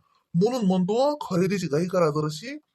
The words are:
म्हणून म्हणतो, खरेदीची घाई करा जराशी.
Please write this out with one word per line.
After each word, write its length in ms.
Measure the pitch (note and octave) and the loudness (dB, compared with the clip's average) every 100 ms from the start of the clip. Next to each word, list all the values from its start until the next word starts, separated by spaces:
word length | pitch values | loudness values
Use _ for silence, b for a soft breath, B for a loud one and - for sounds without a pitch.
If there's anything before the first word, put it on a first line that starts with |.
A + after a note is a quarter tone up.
| _ _ _ | _ _ _
म्हणून 320 | E3 G#3 B3 G3 | 0 2 2 2
म्हणतो, 480 | F#3+ F3+ A3+ C#4 | 2 2 2 2
खरेदीची 520 | D4 - F3 F#3 G3 E3 | 0 -4 0 0 0 -2
घाई 200 | C#3 F3+ | -2 0
करा 240 | F3+ D#3+ | 2 2
जराशी. 480 | D3+ D3+ D#3 A#3+ D4+ - | 0 -4 -6 -12 -14 -16